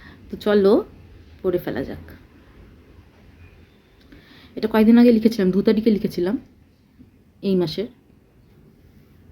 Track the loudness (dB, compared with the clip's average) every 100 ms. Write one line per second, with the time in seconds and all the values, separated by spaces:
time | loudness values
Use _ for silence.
0 | -20 -20 -18 -8 -2 2 4 2 0 -14
1 | -20 -20 -20 -10 -6 -6 -6 -10 -10 -12
2 | -18 -20 -20 _ _ -20 -20 -20 _ -20
3 | _ _ -20 -20 -20 -20 _ _ _ _
4 | _ -20 -20 -20 -20 -8 -4 0 4 6
5 | 6 4 2 0 0 0 0 0 0 -2
6 | -4 -4 -4 -6 -10 _ _ _ _ _
7 | -20 _ _ _ -4 -2 -2 -6 -12 -14
8 | _ _ _ _ _ _ _ _ _ _
9 | _ _ -20